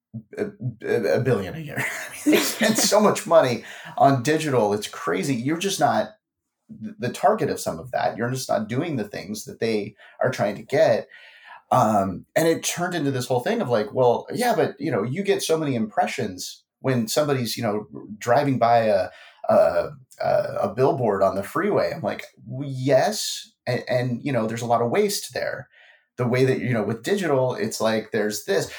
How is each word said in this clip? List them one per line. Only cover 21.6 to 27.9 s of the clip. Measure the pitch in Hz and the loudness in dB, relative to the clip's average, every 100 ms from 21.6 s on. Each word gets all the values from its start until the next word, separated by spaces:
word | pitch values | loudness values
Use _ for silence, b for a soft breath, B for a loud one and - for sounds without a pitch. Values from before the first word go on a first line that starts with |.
| 202 139 85 | 0 0 0
I'm | - | -2
like, | 104 104 - _ 127 | -6 -6 -12 _ -12
"Well, | 127 139 | -10 -8
yes. | 131 131 131 175 220 - - - _ - | -4 2 4 2 -2 -6 -8 -14 _ -4
And, | 127 - | -4 -2
and, | 123 127 120 | -2 0 -4
you | 143 | -2
know, | 123 110 | -2 -2
there's | 117 | -4
a | 117 | 0
lot | 117 | 2
of | 120 | 2
waste | 170 208 - - | 2 2 -2 -6
there." | - - - - b b b b - | -6 -6 -6 -12 b b b b -4
The | 120 | 0
way | 123 131 | 4 4
that, | 123 | 2
you | 123 | 0
know, | 117 | 0
with | 101 110 | 0 -4
digital, | - 202 170 135 127 | -2 0 2 2 2
it's | - 110 - | 0 -4 0
like, | 110 | 0